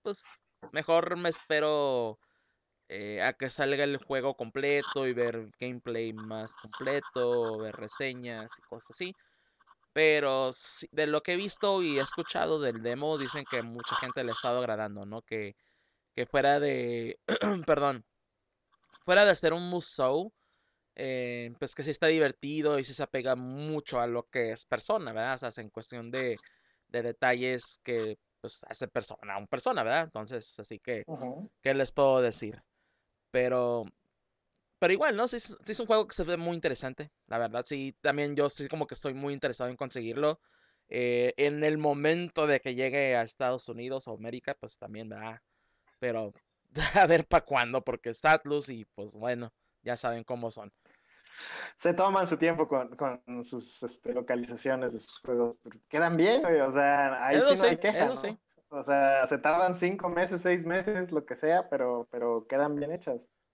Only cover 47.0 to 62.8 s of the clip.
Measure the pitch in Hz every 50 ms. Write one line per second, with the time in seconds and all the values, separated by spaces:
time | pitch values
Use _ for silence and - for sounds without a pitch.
47 | 190 156 170 160 156 - - 160 - - 143 127 120 117 127 131 - - 117 -
48 | - 120 113 - - 156 156 156 - 143 147 147 139 139 127 113 104 - _ -
49 | 101 107 104 107 110 123 123 120 120 113 - _ _ _ _ _ _ 120 120 117
50 | - 123 117 117 110 - 127 120 120 113 104 117 104 101 - _ _ _ _ _
51 | _ _ _ _ _ - - - - - - - - - - _ - 170 175 180
52 | 190 196 190 190 185 170 170 151 160 165 170 160 156 151 147 131 127 120 123 -
53 | 147 131 123 123 - - 123 123 120 - - 123 113 - - - - 117 - -
54 | _ 123 123 127 120 - 127 123 120 120 120 113 - 135 131 127 127 123 107 110
55 | - - - - - - 123 120 120 120 - - _ 120 - - _ _ - 151
56 | 170 170 170 160 170 202 233 269 202 175 165 151 135 131 131 143 143 143 143 143
57 | 139 135 131 127 127 135 143 196 254 285 277 190 240 240 - - - 208 208 175
58 | 160 - 262 247 - 202 220 - _ _ _ _ _ _ 151 139 131 139 139 139
59 | 139 135 139 135 131 123 147 131 120 151 160 175 185 185 180 175 175 180 196 190
60 | - 175 175 170 185 180 196 170 175 185 175 180 165 165 175 190 180 208 214 185
61 | 185 170 - 151 143 - 123 - - 156 170 180 180 - 147 131 127 123 123 120
62 | 117 - - 120 120 120 117 113 110 - 131 135 143 147 147 143